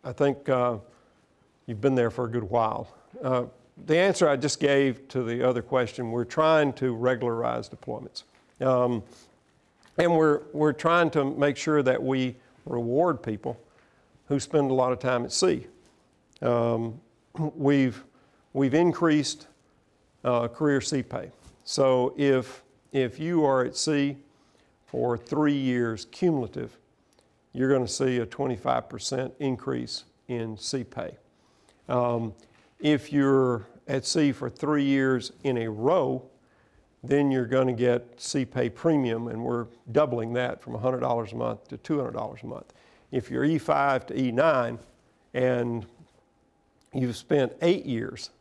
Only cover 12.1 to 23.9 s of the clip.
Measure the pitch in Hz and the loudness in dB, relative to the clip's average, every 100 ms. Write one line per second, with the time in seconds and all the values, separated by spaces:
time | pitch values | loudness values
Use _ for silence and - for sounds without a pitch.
12.1 | 131 127 120 _ _ - 120 117 131 175 | 0 -2 -6 _ _ -8 -6 -2 2 2
13.1 | 131 - 107 131 120 _ _ _ _ _ | 0 -6 -8 -8 -12 _ _ _ _ _
14.1 | _ _ 143 - 156 139 131 127 123 131 | _ _ -4 0 0 2 2 2 0 0
15.1 | 123 123 - 185 - - _ _ _ _ | -2 -2 0 0 0 -6 _ _ _ _
16.1 | _ _ _ 120 120 117 113 117 123 _ | _ _ _ 0 2 2 0 -4 -8 _
17.1 | _ _ - 151 160 139 143 131 113 - | _ _ -8 -6 0 2 4 2 -2 -18
18.1 | _ _ _ _ 135 135 147 175 165 170 | _ _ _ _ -2 2 4 2 2 2
19.1 | 151 135 - - _ _ _ _ _ _ | 2 0 -8 -16 _ _ _ _ _ _
20.1 | _ 127 120 117 - 151 139 - 143 117 | _ 0 0 -2 0 2 2 0 -4 -4
21.1 | 120 - _ - _ - - 135 127 127 | -10 -12 _ -20 _ -10 2 4 4 2
22.1 | - 143 131 123 - _ _ _ 139 123 | 2 4 4 0 -14 _ _ _ -2 -2
23.1 | - 160 170 147 131 127 - - | -2 -2 2 2 2 0 -2 -2